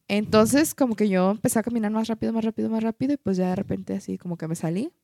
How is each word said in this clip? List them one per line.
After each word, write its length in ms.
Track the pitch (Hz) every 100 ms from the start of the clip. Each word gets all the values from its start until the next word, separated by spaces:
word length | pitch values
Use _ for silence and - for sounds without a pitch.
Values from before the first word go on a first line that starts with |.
| -
Entonces, 680 | 202 208 214 220 269 311 -
como 200 | 254 214
que 120 | 214
yo 220 | 185 190
empecé 280 | 220 247 226
a 40 |
caminar 280 | 220 233 208
más 160 | 220 220
rápido, 260 | 220 226
más 100 | 226
rápido, 260 | 226 220 220
más 140 | 220
rápido, 300 | 226 - 262
y 40 | 294
pues 200 | - 185
ya 120 | 185
de 60 | 185
repente 380 | - 190 185
así 240 | 190 190 190
como 200 | 180 170
que 100 | 160
me 80 | 170
salí 360 | 160 175 320 _